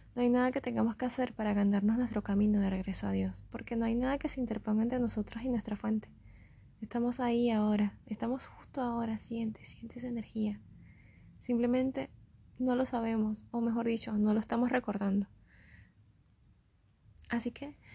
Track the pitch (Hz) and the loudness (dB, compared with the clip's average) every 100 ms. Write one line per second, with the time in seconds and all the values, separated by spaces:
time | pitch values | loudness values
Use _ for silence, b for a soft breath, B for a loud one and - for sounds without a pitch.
0 | B - 247 247 254 262 254 233 220 214 | B 0 2 4 2 0 -2 0 0 0
1 | 254 247 247 - 214 202 202 202 202 226 | -4 0 -2 -2 0 4 4 4 4 2
2 | 247 214 202 202 214 208 196 190 185 185 | 0 -2 0 2 4 4 2 0 -2 -4
3 | 202 196 190 190 - 226 214 233 226 233 | -2 0 0 -4 -12 -12 -6 -2 0 0
4 | 254 277 285 - 240 208 220 214 233 247 | 0 0 -4 -4 -4 -4 0 2 2 0
5 | 233 220 202 226 254 240 220 202 214 214 | 0 -2 -4 -4 -2 -2 -2 -4 -2 -2
6 | - - b b b b b b 220 240 | -4 -18 b b b b b b -6 -2
7 | 240 247 240 233 240 220 214 208 208 - | -2 0 0 2 4 4 4 4 0 -2
8 | - 214 226 254 - - - - 247 233 | -10 -6 -4 -4 -8 -18 -12 -4 -2 -2
9 | 226 220 - 226 226 214 - - 226 247 | -2 -4 -6 -4 -4 -6 -12 -16 -14 -10
10 | 247 240 214 220 214 208 - B B B | -8 -6 -6 -4 -2 -4 -12 B B B
11 | B B B B - 240 240 247 262 269 | B B B B -2 2 4 2 2 -2
12 | - - - - - - 254 247 262 240 | -8 -12 -20 -20 -18 -4 0 2 2 0
13 | 226 226 214 214 - 240 233 233 233 226 | 0 0 0 -2 -6 -2 0 0 0 0
14 | 226 208 214 214 214 233 247 247 247 202 | -2 2 4 4 2 0 2 2 0 -2
15 | 196 196 196 - B B B B B B | 0 0 -2 -8 B B B B B B
16 | - _ _ _ _ _ _ _ _ _ | -20 _ _ _ _ _ _ _ _ _
17 | _ - - 240 240 - 285 285 B | _ -20 -6 -4 -4 -8 -12 -14 B